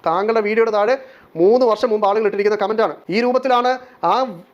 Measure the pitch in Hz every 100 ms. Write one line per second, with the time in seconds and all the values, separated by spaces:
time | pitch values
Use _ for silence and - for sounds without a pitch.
0 | 170 170 208 226 208 220 220 208 208 269
1 | - - - 165 180 247 254 208 254 214
2 | 202 214 214 202 208 214 196 214 214 147
3 | - 190 247 247 262 247 247 254 - -
4 | 165 214 262 175 -